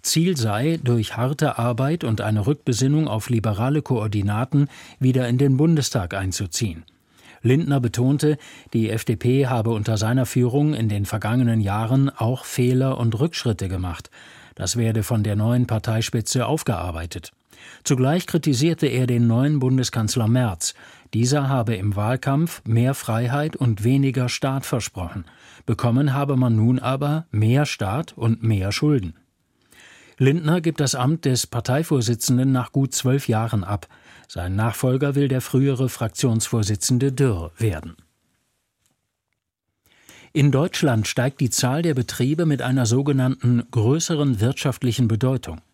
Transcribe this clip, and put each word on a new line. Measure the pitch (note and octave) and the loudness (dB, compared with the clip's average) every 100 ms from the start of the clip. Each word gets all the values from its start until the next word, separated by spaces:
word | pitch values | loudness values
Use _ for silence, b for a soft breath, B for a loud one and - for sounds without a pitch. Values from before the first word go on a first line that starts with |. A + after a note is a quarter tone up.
Ziel | - D#3+ E3+ E3 | 0 0 2 0
sei, | A2 G#2 C#3+ E3 | 0 0 0 0
durch | B2 A#2+ G#2+ - | 0 0 0 -2
harte | B2 D3 D3+ - | -4 0 -2 0
Arbeit | A#2 A#2 C3+ E3+ | -2 0 -2 -2
und | B2+ G#2+ | -2 -2
eine | G#2 G#2+ G#2 | 0 0 0
Rückbesinnung | D3+ - A2 C3 D3+ D#3 | -2 -2 0 2 2 0
auf | A2 - | -4 -2
liberale | A#2 A2 G2+ B2 D3+ | -2 0 -2 0 -2
Koordinaten | - B2 G#2+ G#2 G2 G#2 C3 C#3+ C#3+ B B B | 0 -2 0 -2 0 -2 0 2 2 B B B
wieder | C3 B2+ B2 | 2 2 2
in | B2+ | 2
den | C#3+ C3 | 4 4
Bundestag | D#3+ D#3+ B2+ - F2 G2 | 4 2 2 -2 -2 -4
einzuziehen. | F#2+ - F#2+ - G#2+ E2 - _ _ B B B | -4 -4 -6 -4 -4 -6 -16 _ _ B B B
Lindner | A2+ C#3 E3 C#3+ | 2 2 2 0
betonte, | A#2+ A2+ B2+ C#3+ D3+ D3 B B B | 0 0 0 2 2 0 B B B
die | A2+ G#2+ | -2 0
F | A2 - | -2 -2
D | A2 | -2
P | A#2+ C3 C3 | 2 2 2
habe | B2 A2 | 0 0
unter | A2+ G#2+ A2 | -2 -2 -2
seiner | A2 B2+ A#2+ | 0 0 0
Führung | B2+ B2 C3+ D3+ | 0 2 2 0
in | D3+ A2+ | 0 -2
den | G2+ G2 | -2 -2
vergangenen | G#2 G#2 A#2+ A#2+ A2+ | -4 -2 0 2 2
Jahren | G2+ G#2 A2+ C3+ C#3 | 0 -2 0 2 0
auch | - A2+ C3 - | 0 -4 -4 -6
Fehler | - B2 B2+ C3 - | 0 2 2 0 0
und | A#2 G#2+ | -2 0
Rückschritte | D#3+ - B2 G#2+ F#2+ | -2 -2 -4 -2 -4
gemacht. | F#2 F2+ F2 - B B B B - | -4 -6 -8 -14 B B B B -8
Das | F#2 A#2 | -4 0
werde | A2+ A2+ | 0 0
von | G#2 A#2 | 0 0
der | G#2 G2+ | 0 0
neuen | A2 B2 B2 | 2 2 0
Parteispitze | A2+ - A2 G#2+ A#2+ G#2 C3 A#2+ | -2 -2 -2 -2 -4 -2 -2 0
aufgearbeitet. | D#3+ - F#2+ F2 E2 E2+ - - _ _ B B B | -2 -2 -4 -4 -6 -8 -12 -14 _ _ B B B
Zugleich | - C3+ C3 E3+ - | -2 2 2 0 0
kritisierte | E3+ D#3 B2 D#3+ D#3+ C#3+ | -2 0 2 2 2 0
er | A#2+ B2+ | 0 0
den | A#2+ A#2 | 2 4
neuen | A2+ C#3 D3+ | 4 2 2
Bundeskanzler | B2+ C3 B2 A#2 G#2+ B2+ A2 | 2 2 0 -2 -2 0 2
Merz. | B2 A#2+ D#2+ - B B B B | 2 2 -2 -8 B B B B
Dieser | G#2+ B2 D3 C3+ | 0 2 2 0
habe | C3+ A2+ G#2+ | 0 0 -2
im | G2+ G2 | -2 -2
Wahlkampf | G#2 C3 - C#3 E3 - - | -2 -2 0 0 -2 -6 -2
mehr | A2+ B2 | 2 2
Freiheit | C#3 - A2 B2 C#3+ D#3 - | -2 -4 -2 0 -2 -2 -2
und | B2+ G2+ | -2 0
weniger | G#2+ C3+ C#3 B2+ B2 | 2 2 2 0 -2
Staat | - C#3 C3+ - | -2 -2 -4 -4
versprochen. | B2+ - - F2 G2+ E2+ B B B - | -4 -4 -8 -8 -8 -12 B B B -6
Bekommen | A2+ A#2+ A#2+ D3 | 0 2 2 2
habe | C3+ C#3+ C3 | 0 0 2
man | B2+ A2+ | 2 4
nun | A2+ B2+ | 4 2
aber | A#2+ C3+ D3 D#3 E3 | 0 -2 -2 -2 -4
mehr | G#2+ G#2+ C3 D3 | 0 2 2 2
Staat | - G2 A#2 D#3 - | -2 -4 -4 -6 -4
und | A2+ A2+ | -2 0
mehr | A2+ G#2 F#2+ | 0 0 -2
Schulden. | - D3+ C#3+ F2 - _ _ _ _ B B B B B B | 0 0 0 -2 -12 _ _ _ _ B B B B B B
Lindner | C3 D#3+ D#3 F3 | 2 2 0 0
gibt | E3 D#3 | 0 -2
das | C#3 C3+ | -2 0
Amt | B2+ D#3+ C#3 | 0 0 0
des | B2+ - | -2 -2
Parteivorsitzenden | A#2+ A2+ C3 E3 C#3+ A2 A#2 - B2 C3+ | -4 -2 -2 0 0 0 -2 0 2 2
nach | C3 A#2+ | 0 0
gut | C#3 C3+ - | -2 -2 0
zwölf | B2+ C3+ - | 0 0 2
Jahren | A2 A2+ G#2+ | 0 0 -2
ab. | F2+ G2+ - B B B B | -2 -6 -8 B B B B
Sein | - F2+ F#2+ | -10 -4 -2
Nachfolger | A#2 A2 C3 C3 C#3+ C#3 | -2 0 0 0 0 0
will | C#3+ | 0
der | C3 | -2
frühere | - C3 C#3 B2+ C3 | 0 0 2 0 -2
Fraktionsvorsitzende | - A2+ - C3 A2+ - A#2 G#2 G#2 - B2 C#3 | -2 -6 0 0 0 0 -2 0 -2 0 0 0
Dürr | B2+ C3 F#2+ E2 - | 2 0 0 -6 -2
werden. | A2+ E2 E2+ E2+ _ _ _ _ _ _ _ _ _ _ _ _ _ _ _ _ _ _ _ B B B B | -2 -2 -10 -18 _ _ _ _ _ _ _ _ _ _ _ _ _ _ _ _ _ _ _ B B B B
In | - C#3+ | 2 4
Deutschland | C3 B2 - D3+ A2+ G#2 | 4 0 0 2 2 0
steigt | - B2+ - | 0 -2 0
die | B2 | -2
Zahl | - B2 C#3+ | 0 0 0
der | E3+ | 0
Betriebe | B2+ A#2 - B2 D#3 E3 | 0 -2 -2 0 2 2
mit | C#3 | 0
einer | B2+ C3+ A#2 | 0 0 2
sogenannten | B2 C#3 C#3 B2+ C3 B2 A#2+ - | 2 2 2 2 2 2 2 0
größeren | A#2 G#2+ D#3 - D#3+ D3 A2+ | 0 2 2 0 0 2 2
wirtschaftlichen | A2+ C3+ C#3+ B2 B2+ A2+ A#2 | 0 0 -4 -2 -2 2 2
Bedeutung. | G#2+ B2+ C3 - D#2+ _ | 2 0 -2 -6 -14 _